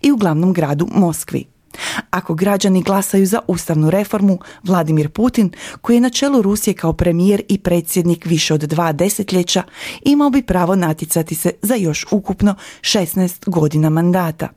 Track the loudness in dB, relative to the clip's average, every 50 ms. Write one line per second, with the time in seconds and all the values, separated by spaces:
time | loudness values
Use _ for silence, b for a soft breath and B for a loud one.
0 | 4 2 2 4 2 0 2 2 2 2 2 2 0 0 0 -2 -2 -2 2 2
1 | 2 2 0 -4 -8 -6 -6 -8 -8 -8 _ _ _ _ B B B B B B
2 | B B -6 -6 -4 -4 -2 0 0 0 0 2 2 2 2 2 2 2 0 0
3 | 0 0 2 2 2 2 2 -2 -2 -2 -4 -4 -2 -2 0 2 2 2 2 0
4 | -2 -2 -2 0 2 2 2 0 B B B B B -2 0 0 0 0 0 0
5 | 0 -2 -2 0 -2 0 2 2 0 0 B B B B B B _ 2 2 4
6 | 4 2 0 0 -2 2 2 2 2 2 0 0 0 -2 -4 -2 -2 -2 0 0
7 | 0 0 2 2 2 2 2 0 0 -2 -2 -2 0 0 0 0 -2 -2 -2 0
8 | 2 2 0 0 0 -2 0 0 0 0 0 0 0 -2 -2 0 0 0 0 0
9 | 0 -2 0 -4 -4 -2 0 -2 0 0 -2 -2 -4 B B B B B B B
10 | B 2 2 4 2 2 2 0 0 0 0 0 2 2 2 2 2 0 -2 -4
11 | -4 -4 -2 -2 -2 -2 -4 -4 -2 -4 -4 -2 -2 -2 -2 0 0 -2 -2 -4
12 | -4 -2 -2 -2 -2 -2 -4 0 0 0 0 B B B B B B -2 -2 0
13 | -2 -2 0 -2 -2 -2 -2 -6 -6 -2 0 0 0 2 2 2 2 2 2 2
14 | 2 2 2 2 0 -2 -4 -6 -10 -10 -12